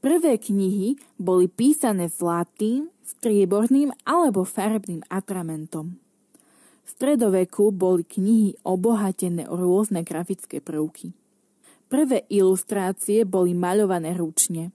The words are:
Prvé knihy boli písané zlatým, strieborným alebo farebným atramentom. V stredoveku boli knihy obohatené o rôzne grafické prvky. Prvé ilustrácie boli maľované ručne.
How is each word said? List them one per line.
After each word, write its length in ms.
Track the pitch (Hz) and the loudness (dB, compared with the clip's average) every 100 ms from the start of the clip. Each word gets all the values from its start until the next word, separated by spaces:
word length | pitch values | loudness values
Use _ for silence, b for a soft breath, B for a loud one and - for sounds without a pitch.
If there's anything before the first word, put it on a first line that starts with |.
Prvé 340 | 269 339 320 226 | 2 2 4 0
knihy 600 | - 202 190 196 196 285 B B | 0 0 0 0 -2 -4 B B
boli 320 | 185 185 180 | 0 2 2
písané 600 | - 254 302 254 196 170 | 2 2 4 2 0 -2
zlatým, 800 | - 175 170 175 - 214 247 320 _ | -2 0 -2 -4 -4 -2 -2 -6 _
strieborným 920 | - - 233 208 190 202 226 269 285 - - | -12 -6 0 2 2 2 2 2 0 -4 -2
alebo 380 | 320 330 196 185 | 2 2 0 -2
farebným 560 | - 208 220 202 165 - | -2 -2 -2 -4 -10 -6
atramentom. 920 | 190 190 185 165 160 156 160 160 180 _ _ _ B B B B B | -8 -6 -6 -6 -8 -8 -8 -10 -12 _ _ _ B B B B B
V 40 | - - | -12 -4
stredoveku 760 | 262 294 226 190 180 - 208 | 0 2 4 2 0 2 2
boli 320 | 196 185 185 | 2 2 0
knihy 560 | 170 - 190 226 208 - | 0 -2 2 4 4 0
obohatené 840 | - 185 208 226 202 185 180 170 - | -4 0 0 0 0 -2 -2 -2 -6
o 80 | 180 | -2
rôzne 480 | 180 185 214 175 | 2 2 2 -2
grafické 560 | 165 165 175 185 - - | -4 -8 -6 -6 -6 -10
prvky. 560 | - 156 156 - 175 - _ _ _ _ b b _ | -8 -6 -6 -8 -16 -18 _ _ _ _ b b _
Prvé 400 | 262 294 247 - | 0 2 0 0
ilustrácie 960 | 202 190 185 - 208 185 190 - 208 | 2 4 2 0 -2 -2 -2 0 2
boli 320 | 214 190 180 175 | 2 2 0 0
maľované 600 | 175 196 208 180 160 180 | 0 2 2 0 -2 -4
ručne. 560 | 165 - - 170 170 | -4 -2 -2 -2 -8